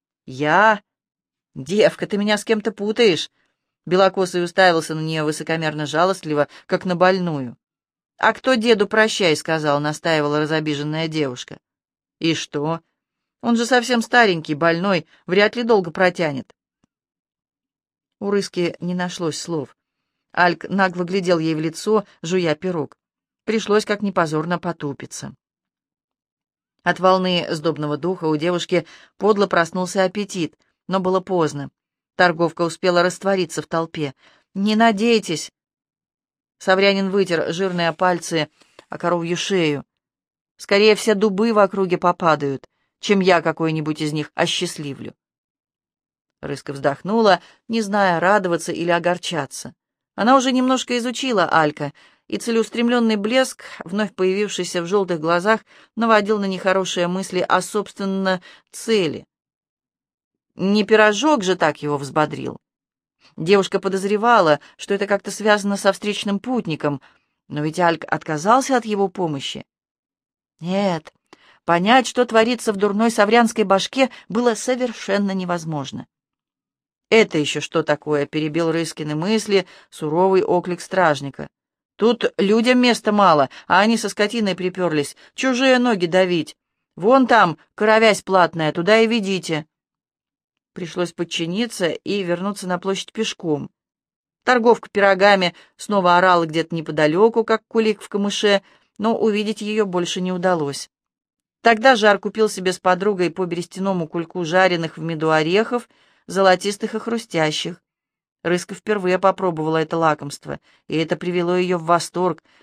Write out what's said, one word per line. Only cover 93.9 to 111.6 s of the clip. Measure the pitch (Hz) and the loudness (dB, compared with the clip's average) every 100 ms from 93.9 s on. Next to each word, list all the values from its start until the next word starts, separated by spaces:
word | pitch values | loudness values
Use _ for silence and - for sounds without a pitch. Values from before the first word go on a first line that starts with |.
| _ _ _ _ _ | _ _ _ _ _
Торговка | - 247 226 220 - | 0 2 4 2 0
пирогами | 208 196 190 196 196 175 - - - | 2 4 6 6 6 2 -4 -20 -16
снова | - 202 180 175 | -4 0 4 4
орала | 185 175 165 | 6 4 2
где-то | 156 160 | -2 -2
неподалёку, | 165 156 156 151 160 226 226 | -4 -4 0 2 4 2 2
как | 220 220 _ | 0 -2 _
кулик | 226 220 208 | 0 0 -2
в | - | -4
камыше, | 202 202 196 208 196 _ _ _ - | -4 -2 0 2 0 _ _ _ -6
но | 214 226 | -4 0
увидеть | 220 208 214 214 | 0 0 -2 -6
её | 208 214 202 | -4 -2 -2
больше | 180 175 190 | -2 -4 -4
не | 185 | -4
удалось. | 185 185 175 143 135 - _ _ _ _ _ _ _ | -2 0 0 -2 -6 -12 _ _ _ _ _ _ _
Тогда | 226 226 254 247 | 2 4 4 6
Жар | 214 196 | 4 4
купил | 208 214 214 | 0 0 -2
себе | 214 185 | 0 -4
с | 180 | -2
подругой | 185 180 196 196 175 | 0 2 0 0 -2
по | 156 | -2
берестяному | 185 170 170 - 196 185 156 | -6 -4 -8 -6 -4 -2 -4
кульку | 170 165 185 | -6 -8 -6
жареных | 170 180 185 175 165 - | 0 2 2 2 -4 -8
в | |
меду | 160 165 160 | -8 -4 2
орехов — | 156 156 190 220 247 - _ _ _ - | 2 2 0 0 -4 -8 _ _ _ -8
золотистых | 180 190 180 196 202 220 | 2 4 4 0 -6 -6
и | 220 | -6
хрустящих. | 233 226 - 165 156 151 165 175 _ _ _ _ _ _ | -6 -6 -4 -2 -2 -2 -8 -10 _ _ _ _ _ _
Рыска | 170 175 - | -4 -4 -4
впервые | 190 - 208 185 185 | -12 -4 -2 0 0
попробовала | 190 185 190 160 156 160 | 0 0 -2 -2 -2 -2
это | 156 170 | -2 0
лакомство, | 165 151 143 - 151 139 _ _ - | 0 -2 -6 -14 -14 -14 _ _ -6
и | 151 | -4
это | 160 170 | -4 -4
привело | 175 180 175 | -4 -2 0
её | 180 | 0